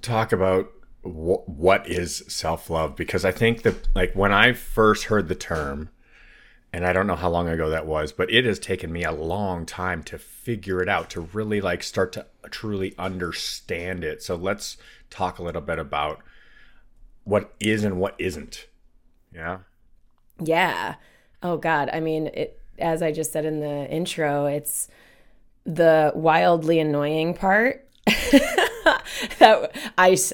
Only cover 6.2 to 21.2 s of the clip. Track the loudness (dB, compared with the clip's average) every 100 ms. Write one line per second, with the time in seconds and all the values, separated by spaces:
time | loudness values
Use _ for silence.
6.2 | -20 -20 -20 _ _ -4 0 2 2 0
7.2 | 0 0 0 0 0 -2 -2 -2 -2 -2
8.2 | 2 2 2 -2 -4 -6 -4 -6 -4 -4
9.2 | -4 -4 -4 -4 -8 -6 -6 -6 -8 -16
10.2 | -18 -14 -8 -8 -4 -2 0 -2 -4 -10
11.2 | -8 -6 -2 -2 0 -2 -4 -2 -2 -4
12.2 | -16 _ -18 -12 -6 -4 -6 -6 -8 -6
13.2 | -6 -6 -8 -10 -8 -8 -6 -6 -6 -8
14.2 | -8 -6 -4 -4 -8 -14 -20 -20 -20 -6
15.2 | -6 -4 -8 -8 -6 -6 -4 -4 -4 -6
16.2 | -14 -20 -20 -20 -20 -20 -20 -20 -20 -20
17.2 | -2 -2 -2 -2 0 2 0 0 -2 -2
18.2 | -6 -6 -12 -18 -20 _ _ _ _ _
19.2 | _ -12 -10 -10 -12 _ _ -20 _ _
20.2 | _ -10 -2 0 2 -2 -6 -10 -16 _